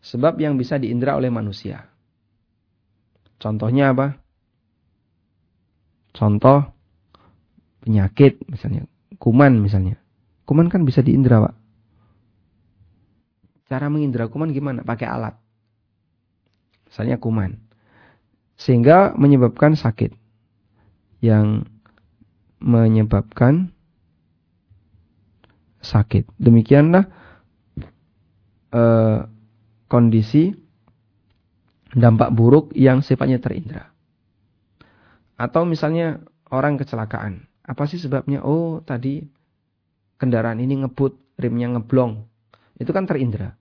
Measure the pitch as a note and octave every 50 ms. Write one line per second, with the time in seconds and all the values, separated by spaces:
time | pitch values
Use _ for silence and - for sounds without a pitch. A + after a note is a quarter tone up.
0 | _ - - A#2+ B2+ D#3+ E3 - D#3 D3+ C#3+ C3 B2+ B2+ D#3 C#3+ C3 G#2+ A#2 A#2+
1 | B2 C3+ C#3 C#3+ B2+ B2+ A#2+ A2+ A2 G#2 F#2+ - - G2 F#2+ - - _ _ _
2 | _ _ _ _ _ _ _ _ _ _ _ _ _ _ _ _ _ _ _ _
3 | _ _ _ _ _ _ _ _ - A2 G#2+ G#2+ G#2+ A2 B2 C#3 C#3+ C3+ C3 B2+
4 | C3+ C#3+ C#3 - _ _ _ _ _ _ _ _ _ _ _ _ _ _ _ _
5 | _ _ _ _ _ _ _ _ _ _ _ _ _ _ _ _ _ _ _ _
6 | _ _ _ - A2 G#2 G#2 G#2 - B2+ C#3 C#3+ C#3+ - - _ _ _ _ _
7 | _ _ _ _ _ _ _ _ _ _ _ _ _ _ _ _ - A2+ A2 G#2
8 | F#2+ F#2+ - - C#3 C3+ - _ - - C3+ A2 - - - - - - _ _
9 | _ _ - - - A#2+ A2+ B2+ C#3+ C#3 B2+ A2 G#2 G2+ G#2 G2 F#2 F#2 A2 -
10 | _ _ _ _ _ _ _ _ _ - C3+ D3+ E3+ F3 F3 F#3+ E3+ C3+ B2 -
11 | B2 C3 B2+ C3+ C3+ B2+ B2 A2 A2 - - _ _ _ _ _ _ _ _ _
12 | _ _ _ _ _ _ _ _ _ _ _ _ _ _ _ _ _ _ _ _
13 | _ _ _ _ _ _ _ _ _ _ _ _ _ _ C3+ C3 C#3 D3 D3+ D3+
14 | D3+ C#3 B2 A#2+ A2+ A2 G#2+ C#3+ D#3 D#3+ C#3+ C#3 C#3+ C#3+ B2+ A#2 - A#2 A#2+ A2
15 | B2 - B2+ B2 A2+ A2 - _ _ _ _ _ _ _ _ _ _ _ _ _
16 | _ _ _ _ _ _ _ _ _ _ _ _ _ _ _ _ _ _ _ -
17 | A2 A#2+ B2+ A#2 - A#2 A2+ A2 G2 F#2 G2+ - _ _ _ _ _ _ _ _
18 | _ _ _ _ _ _ _ _ _ _ _ _ - - B2+ A#2+ A#2 C3+ D#3+ F3+
19 | G3 - - - C3+ C#3+ C#3+ C3+ B2 A#2 - - - D3+ D#3 D3+ - A#2 A2 -
20 | A#2 A2 - _ _ _ _ _ _ _ _ _ _ _ _ _ _ _ _ _
21 | _ _ _ _ - A2+ A2 G#2+ G#2+ G#2 G#2+ G#2+ - - - _ _ _ _ _
22 | _ _ _ _ _ _ _ _ _ _ _ _ - A#2+ A#2+ A2+ A2+ A2+ A2 A2
23 | G#2+ G#2+ G#2+ G2+ G2+ - - - A#2+ B2 D3 E3+ F#3 F3 - _ _ _ _ _
24 | _ _ _ _ _ _ _ _ _ _ _ _ _ _ _ _ _ _ _ _
25 | _ _ _ _ _ _ _ _ _ _ _ _ _ _ _ _ - - - G#2
26 | G#2+ - - - - - - _ - B2 A#2 A#2 A2 - C#3 C#3+ D3 D#3+ E3+ F#3
27 | G3 - - - - - - _ _ _ _ _ _ _ _ - - - _ _
28 | _ _ _ _ _ _ _ _ _ _ _ _ _ _ - A#2+ A#2 A#2 A2+ A2+
29 | A2+ A2 G#2+ A2+ - - - _ _ _ _ _ _ _ _ _ _ _ - B2
30 | A#2+ A#2 A2 A2+ A2 - - D3 E3 F#3+ G3+ - _ _ _ _ _ _ _ _
31 | _ _ _ _ _ _ _ _ _ _ _ _ _ _ _ _ _ _ - B2+
32 | A#2 A#2+ A2+ A2 - A#2+ A#2 A2+ A2+ A#2+ C3 D#3 D#3 - - - C3 C3 B2+ B2+
33 | C#3+ - C3+ B2+ C3+ C3+ C3 B2 B2+ - - - E3 A2+ D3+ - - _ _ _
34 | _ _ _ _ _ _ _ _ _ _ _ _ _ _ _ _ - _ _ _
35 | _ _ _ _ _ _ _ _ A#2+ A#2+ - D#3+ E3+ F3 E3 D#3 - D3+ D#3+ E3+
36 | E3+ E3 C#3 - - _ _ _ _ _ - C3 C3 D3 D3 C3 C#3+ - - A2+
37 | A2 G#2+ - G#2 G#2 G#2 F#2 F2 - _ _ _ _ - C3+ - C#3+ D3+ F#3 F3
38 | F3 C#3 C3 C3+ - - C#3 C#3 - - D3 E3 E3+ E3 D#3+ D#3+ D#3+ - C#3 A#2
39 | A#2+ C3 C#3 D#3 E3 D3 _ _ _ _ _ _ _ _ _ _ _ _ _ _
40 | _ _ _ _ - B2+ A#2+ A2+ A2+ A#2 A2+ A2 B2 C3 C#3 C3+ C3+ C3 C3 -
41 | C3+ C3+ C3 _ _ _ _ - B2+ A#2+ A#2 A#2+ A#2+ A#2+ B2 A#2+ A2 A2+ - C3
42 | B2 A#2 A2+ A2 A2 _ _ _ _ _ _ _ _ _ _ _ - - E3+ F#3+
43 | F#3 F3+ D#3+ C#3+ C3 A#2+ G2+ G#2 G2 - - _